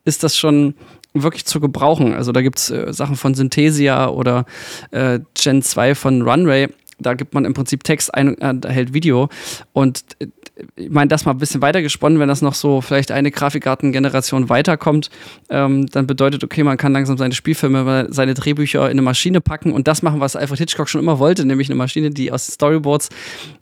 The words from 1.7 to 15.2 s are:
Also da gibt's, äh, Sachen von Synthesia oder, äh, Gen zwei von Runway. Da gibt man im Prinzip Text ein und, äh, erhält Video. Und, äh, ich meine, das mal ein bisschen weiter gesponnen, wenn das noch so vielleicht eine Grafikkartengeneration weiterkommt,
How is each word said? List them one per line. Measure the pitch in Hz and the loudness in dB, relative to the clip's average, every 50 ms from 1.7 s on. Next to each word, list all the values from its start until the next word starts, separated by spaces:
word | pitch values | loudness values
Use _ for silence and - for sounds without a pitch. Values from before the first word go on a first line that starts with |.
| - 107 139 147 160 160 143 117 - | 0 2 2 2 4 4 2 2 2
Also | - 123 123 | 0 -2 0
da | 120 127 127 | 0 2 0
gibt's, | 131 123 - - - | 0 0 -2 -4 -4
äh, | 120 117 - - - | -4 -4 -4 -6 -6
Sachen | - 143 139 143 | -4 -4 -4 -4
von | 123 - 135 135 | -2 0 0 0
Synthesia | 131 135 131 - 147 147 156 151 147 143 139 135 131 131 127 | 0 0 0 2 2 2 2 4 4 2 2 2 2 2 0
oder, | - 135 127 127 123 123 120 - - - - - - - - - | -2 0 0 0 0 0 -2 -4 -8 -16 -16 -16 -16 -16 -16 -8
äh, | - 120 131 131 123 117 - - _ | -4 -2 0 0 0 -2 -4 -8 _
Gen | - - 147 135 139 127 | -2 0 2 2 2 2
zwei | - - - 120 131 143 | 0 0 2 2 2 2
von | - - 135 131 123 | 2 2 2 2 2
Runway. | 120 117 123 156 180 165 135 135 139 131 - _ _ - - - | 2 2 2 4 4 4 4 2 2 0 -4 _ _ -20 -18 -6
Da | - 123 123 | -4 -4 -2
gibt | 127 143 - - | -2 -6 -4 -2
man | 143 135 | -2 0
im | - 131 | 0 -2
Prinzip | - 135 - - 135 - | -2 -2 -2 -4 -4 -2
Text | - 156 - - - - | -2 -2 0 -2 -2 -2
ein | 143 139 139 123 | 0 0 0 0
und, | - - 139 131 127 123 | -2 -2 -2 -2 -2 -4
äh, | |
erhält | - 131 131 127 127 131 | -2 -2 -2 -2 0 -2
Video. | 151 160 165 127 123 135 147 - - - - - - - _ _ | 0 2 2 4 4 2 0 -2 -8 -14 -14 -14 -14 -16 _ _
Und, | 139 135 135 127 - - - - - | 0 2 2 0 -4 -10 -16 -16 -14
äh, | - 143 - _ _ - - - - - _ | -14 -14 -14 _ _ -20 -20 -20 -20 -20 _
ich | - 87 - | -14 -10 -2
meine, | - 147 143 | 0 2 2
das | 143 156 151 - | 2 2 0 0
mal | 151 | -2
ein | 131 131 | -2 -2
bisschen | 147 143 - 139 135 | -4 -4 -2 0 0
weiter | 143 160 190 | 2 2 2
gesponnen, | 160 143 - - - 147 160 156 | 0 -2 -4 0 2 4 4 4
wenn | 147 | 4
das | 139 139 139 151 | 2 0 0 0
noch | 143 135 | -2 -2
so | - - 147 139 135 | 0 0 2 2 0
vielleicht | 127 - 143 139 135 - | 0 0 0 0 0 0
eine | - 139 139 147 | -2 -2 -2 -2
Grafikkartengeneration | 143 - 147 143 139 147 - 135 131 - - 139 127 135 135 139 127 135 127 - - 135 127 113 | -2 -2 -2 -2 -2 -2 -2 -2 -2 0 0 0 0 0 0 0 0 -2 -2 0 0 -2 0 2
weiterkommt, | 123 123 156 - 165 147 - 160 147 151 147 - - - | 2 2 4 2 0 0 2 2 2 2 0 -4 -10 -20